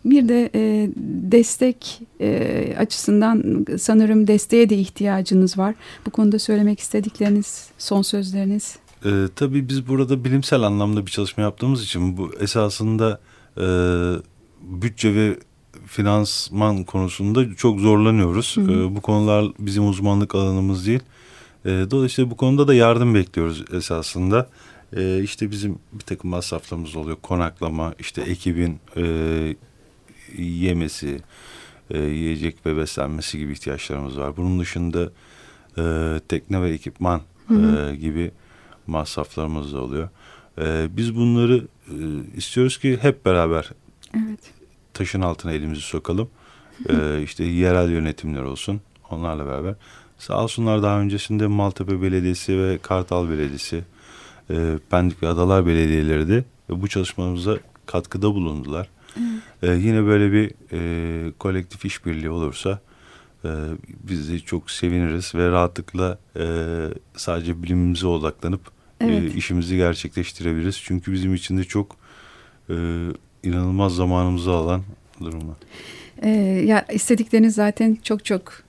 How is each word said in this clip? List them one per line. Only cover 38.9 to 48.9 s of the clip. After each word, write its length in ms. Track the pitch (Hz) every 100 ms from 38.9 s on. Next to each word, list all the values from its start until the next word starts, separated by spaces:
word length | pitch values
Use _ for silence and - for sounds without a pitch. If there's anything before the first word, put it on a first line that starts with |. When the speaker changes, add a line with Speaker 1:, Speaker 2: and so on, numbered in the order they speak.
| 80 76 - 76 - 78 78 71
Speaker 2:
da 80 | 69
oluyor. 280 | 64 71 87 _ - - _ -
E, 260 | 80 80 80 95
biz 180 | 117 113
bunları, 520 | 120 120 117 127 - _ -
e, 80 | 76 78 73 - -
istiyoruz 400 | - 123 127 -
ki 200 | 135 127
hep 240 | 135 131 -
beraber 440 | 90 82 82 - - _ _ -
Speaker 1:
Evet. 260 | 220 220 214 - - - _ _
Speaker 2:
taşın 280 | - 95 98
altına 300 | 90 82 87
elimizi 300 | 78 78 76
sokalım. 480 | - 80 - 92 120 - - - - - 247
Speaker 1:
Hı 60 |
hı. 260 | 80 76 76
Speaker 2:
E, 40 |
işte 200 | 73 -
yerel 460 | 87 85 90 90 87
yönetimler 500 | 82 78 - 78 71
olsun, 400 | 67 67 - 104 -